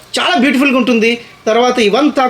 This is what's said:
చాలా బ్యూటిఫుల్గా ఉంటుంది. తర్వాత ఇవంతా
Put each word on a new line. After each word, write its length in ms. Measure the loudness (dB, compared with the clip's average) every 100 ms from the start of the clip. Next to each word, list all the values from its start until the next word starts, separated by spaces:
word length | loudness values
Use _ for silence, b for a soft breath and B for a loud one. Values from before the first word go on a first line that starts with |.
| -10 -6
చాలా 160 | -2 0
బ్యూటిఫుల్గా 340 | 0 2 0 0
ఉంటుంది. 300 | 0 0 0 -2 B B -2
తర్వాత 300 | 0 0 0 0
ఇవంతా 360 | 2 0 0